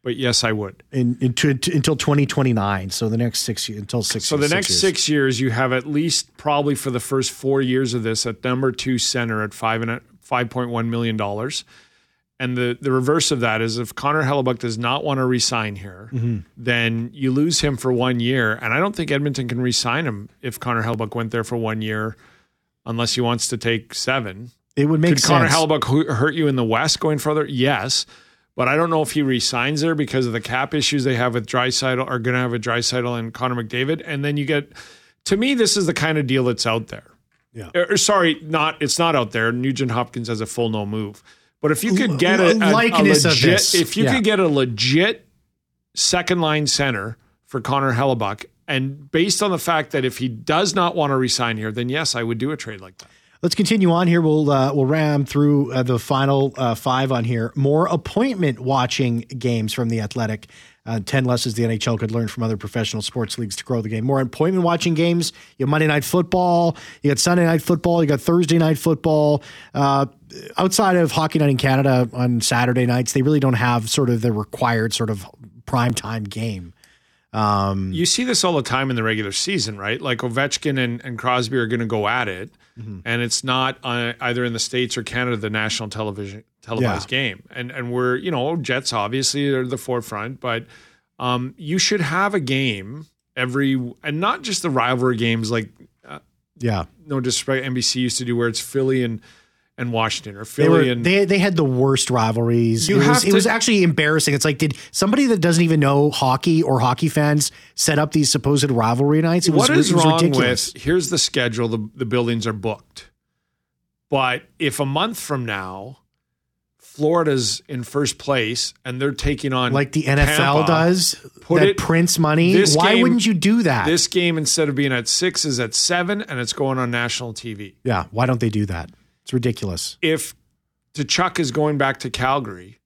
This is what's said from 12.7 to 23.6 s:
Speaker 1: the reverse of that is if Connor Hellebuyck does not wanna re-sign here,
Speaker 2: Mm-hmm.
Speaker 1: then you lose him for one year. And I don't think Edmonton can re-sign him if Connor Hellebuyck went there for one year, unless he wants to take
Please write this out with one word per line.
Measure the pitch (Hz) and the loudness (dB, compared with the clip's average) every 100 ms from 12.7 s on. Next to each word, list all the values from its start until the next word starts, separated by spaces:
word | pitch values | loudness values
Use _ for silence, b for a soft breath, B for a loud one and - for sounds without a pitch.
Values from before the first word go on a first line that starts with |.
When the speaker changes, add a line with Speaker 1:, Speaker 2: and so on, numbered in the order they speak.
| 120 | -2
Speaker 1:
the | 139 | 0
reverse | 131 127 160 - | 0 2 2 2
of | 135 | 0
that | 117 110 | 0 0
is | 113 113 | -2 -4
if | 117 | -8
Connor | - 139 156 | -4 0 0
Hellebuyck | 135 143 127 120 | 2 0 0 -2
does | 120 110 | -6 -4
not | 120 139 | -2 -2
wanna | 151 135 127 | -2 -2 0
re-sign | 123 - 120 107 | 0 0 -2 -4
here, | 98 98 92 110 | -8 -14 -18 -8
Speaker 2:
Mm-hmm. | 131 120 107 85 - | -4 -2 -4 -8 -8
Speaker 1:
then | 123 120 113 113 120 | -2 0 0 -2 -6
you | 143 131 | -4 0
lose | 131 156 160 | 2 2 2
him | 147 131 | 0 0
for | 131 | 0
one | 123 127 123 | 0 0 0
year. | 117 135 113 110 | 0 0 0 0
And | 117 | -2
I | 127 | 0
don't | 196 | -2
think | 208 160 | -2 -2
Edmonton | 143 147 131 123 | -2 -2 -4 -4
can | 123 | -2
re-sign | 127 117 120 135 160 | -2 0 -2 -2 -4
him | 101 104 _ | -8 -14 _
if | 127 - | -12 -8
Connor | 123 117 | -4 -2
Hellebuyck | 110 110 110 | -2 -4 -4
went | 120 113 | -6 -4
there | 117 | -4
for | 113 120 | -4 -4
one | 113 110 | -4 -4
year, | 110 107 110 110 b b b b _ _ | -4 -4 -6 -8 b b b b _ _
unless | - 117 117 | -8 -4 -2
he | - | 0
wants | 120 120 - | 0 0 -4
to | |
take | 120 | -4